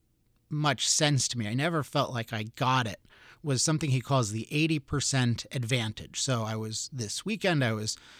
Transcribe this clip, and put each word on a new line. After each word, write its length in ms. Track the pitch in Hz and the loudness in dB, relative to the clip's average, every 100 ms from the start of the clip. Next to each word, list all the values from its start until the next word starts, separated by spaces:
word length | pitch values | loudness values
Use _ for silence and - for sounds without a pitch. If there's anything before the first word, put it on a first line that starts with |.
| _ _ _ _ _ | _ _ _ _ _
much 380 | 151 147 131 - | 0 2 2 0
sense 400 | - 151 143 - | 2 4 4 0
to 100 | 120 | -2
me. 100 | 104 | -2
I 60 | |
never 300 | 120 156 165 | 0 0 0
felt 280 | 131 147 127 | 0 0 0
like 200 | 123 113 | -2 -4
I 120 | 110 | -6
got 420 | 107 - 127 127 113 | -6 0 2 4 2
it, 140 | - _ - - - | -6 _ -20 -20 -10
was 200 | 156 127 | -2 0
something 280 | - 156 156 | 2 2 2
he 120 | 131 | 0
calls 300 | - 139 107 | 2 2 2
the 160 | 110 - | -2 -2
eighty 280 | 147 160 156 | 0 2 0
percent 640 | - 147 - 135 123 113 - | -2 -2 0 2 2 0 -2
advantage. 720 | - 117 127 110 - - - | -6 -2 0 -2 -6 -10 -6
So 220 | - 123 | -2 0
I 120 | 110 110 | -2 -4
was, 340 | 110 110 - | -6 -6 -8
this 320 | 135 104 - - | -8 -6 -6 -6
weekend, 380 | 214 196 156 | -2 0 2
I 100 | 123 | 2
was 240 | 110 107 - - - | 0 -4 -6 -12 -20